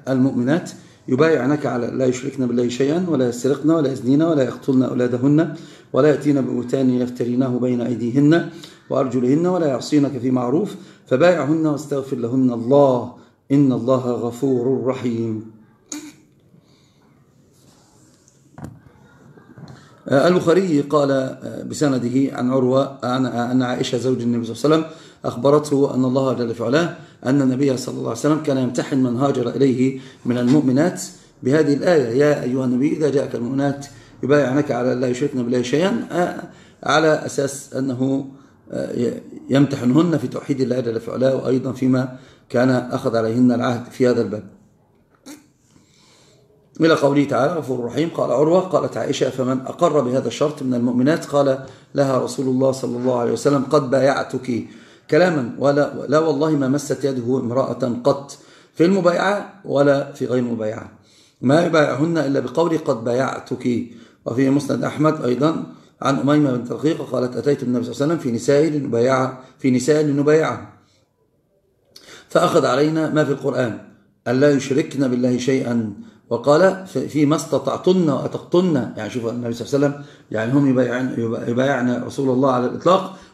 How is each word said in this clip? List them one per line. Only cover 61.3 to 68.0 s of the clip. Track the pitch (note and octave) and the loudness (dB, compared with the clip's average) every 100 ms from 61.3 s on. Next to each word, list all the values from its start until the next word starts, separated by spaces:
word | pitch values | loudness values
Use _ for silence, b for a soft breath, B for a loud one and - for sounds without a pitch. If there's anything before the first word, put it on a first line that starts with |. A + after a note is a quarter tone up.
| b | b
ما | B2+ D#3 F3 | 2 4 4
يبايعهن | D#3+ C#3 B2 E3 E3 | 2 2 0 -2 0
إلا | C#3 C#3 | 0 -2
بقول: | B2 D#3+ E3+ D#3 | -2 0 0 0
"قد | D3+ B2 | -2 -2
بايعتك". | A#2 B2 B2+ - - A#2+ B2+ A2+ - B B B - | -2 -2 -2 -4 -8 -6 -2 -2 -4 B B B -4
وفي | A#2+ C3+ | 0 2
مسند | C#3 C#3 B2 | 2 0 -2
أحمد | C3 B2 D#3 D3+ | -2 0 0 0
أيضًا | B2+ A2 D3+ - - B B B | -2 0 0 -2 -8 B B B
عن | B2+ C#3 | -2 0
أميمة | C3+ D3+ C#3+ | 2 2 2
بنت | B2 A2+ | 0 -4
رقيقة | A#2+ D3+ D#3 | -4 -2 -2
قالت: | C3+ B2 B2+ A#2+ | -4 -4 -4 -2
"أتيت | C#3+ C3+ | -2 -2
النبي | B2 B2 | -2 -4
صلى | A2+ | -4
الله | A#2+ | -4